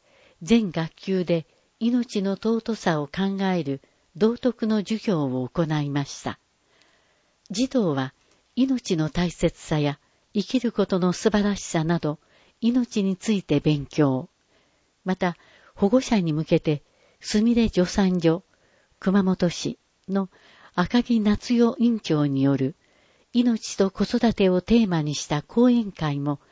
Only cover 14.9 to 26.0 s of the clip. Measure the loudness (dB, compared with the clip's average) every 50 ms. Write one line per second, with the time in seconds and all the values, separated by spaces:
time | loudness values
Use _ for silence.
14.9 | _ _ -6 -4 -4 -2 -2 -2 -4 -6 _ _ _ _ _ _ _ -2 2 2
15.9 | 4 2 2 2 0 0 2 0 0 -2 0 0 0 0 2 0 -2 -2 -4 _
16.9 | _ _ _ _ _ _ -8 -2 0 2 2 2 4 2 2 2 2 0 0 0
17.9 | 2 2 2 2 2 2 2 2 2 0 -2 _ _ _ _ _ _ _ _ _
18.9 | _ _ -2 0 2 2 2 2 0 0 0 -2 -2 -2 -6 -8 -8 -8 _ _
19.9 | _ _ _ -6 -4 -4 -4 -4 _ _ _ -20 -20 -20 -20 -8 _ -2 -2 0
20.9 | 0 0 0 2 0 2 2 2 0 0 0 0 2 2 2 2 2 2 0 0
21.9 | 0 0 -2 0 0 2 2 2 0 2 2 2 2 2 0 -2 -4 _ _ _
22.9 | _ _ _ _ _ _ _ _ -2 0 2 2 0 -2 -4 -6 -2 0 0 0
23.9 | 0 -2 -2 0 0 2 2 2 2 2 2 4 4 2 2 2 4 4 4 2
24.9 | 2 0 0 -2 -4 -6 -4 -4 -4 -4 -4 -2 0 2 4 4 4 2 0 -2
25.9 | -4 -4